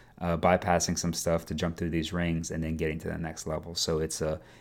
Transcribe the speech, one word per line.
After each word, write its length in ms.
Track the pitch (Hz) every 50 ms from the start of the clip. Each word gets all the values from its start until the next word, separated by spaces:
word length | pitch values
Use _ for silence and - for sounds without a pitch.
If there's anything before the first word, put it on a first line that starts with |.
| - - - -
uh, 160 | 87 85 85
bypassing 600 | 80 85 90 90 90 - 92 87 85 - - 85
some 160 | - - 87 82
stuff 320 | - - 87 82 82 -
to 60 | - 82
jump 220 | 78 90 85 85
through 140 | - 87 82
these 240 | 80 82 78 - 90
rings, 380 | 87 87 85 82 82 82 -
and 120 | 82 82 80
then 140 | 80 80
getting 200 | 78 80 78 80 82
to 100 | - 85
the 80 | 82
next 280 | 80 82 80 78 - -
level. 300 | 82 78 78 80 85 85
So 240 | - - - 82 78
it's 220 | 80 78 - -
a, 180 | 82 76 - - - - - -